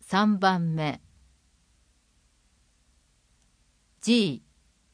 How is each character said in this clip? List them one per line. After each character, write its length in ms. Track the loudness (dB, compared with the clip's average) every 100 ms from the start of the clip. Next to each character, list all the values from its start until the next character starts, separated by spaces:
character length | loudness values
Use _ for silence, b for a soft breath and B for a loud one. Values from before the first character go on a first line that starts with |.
三 380 | -4 0 2 2
番 340 | 0 0 -2
目。 260 | -4 -6 -8 -14 _ _ _ _ _ _ _ _ _ _ _ _ _ _ _ _ _ _ _ _ _ _ _ _ _ _ _ _ _
G、 420 | 0 2 2 -4 _ _ _ _ _